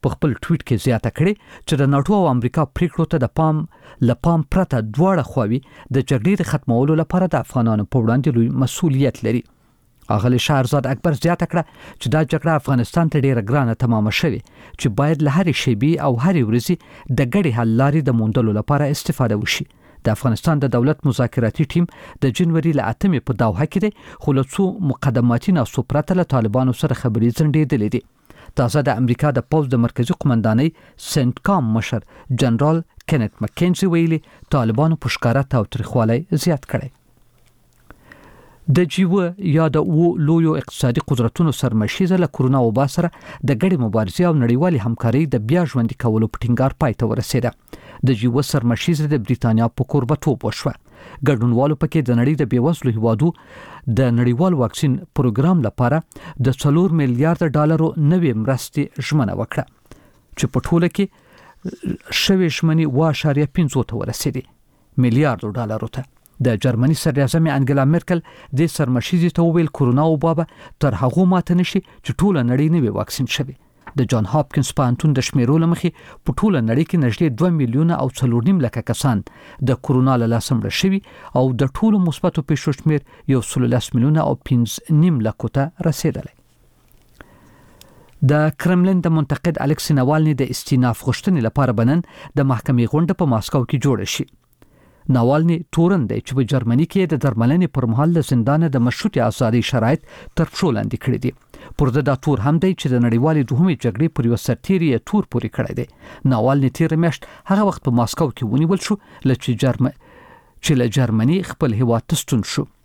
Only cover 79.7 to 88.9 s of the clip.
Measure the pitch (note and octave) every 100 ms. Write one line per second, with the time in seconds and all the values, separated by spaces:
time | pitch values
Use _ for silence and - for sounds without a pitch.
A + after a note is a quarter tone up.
79.7 | A#2+ - B2+ B2+ B2+ A2+ A#2 - B2 G#2
80.7 | - F#3+ F#3+ - - - - C3 A#2+ C3+
81.7 | - A3 G#3 F3 C#3+ F#3 - D3 D3+ -
82.7 | C#3 - D3+ - - - C3 A2+ - B2
83.7 | A#2+ - B2 B2+ D#3 D#3 C3 - B2 A#2
84.7 | - - D3+ F3 D3 A2 - A2+ - C#3
85.7 | - E3+ D3+ E3 - - _ _ _ _
86.7 | _ _ _ _ _ - - - _ -
87.7 | _ - - - - C3 D3+ D#3 - E3+
88.7 | F3+ F3+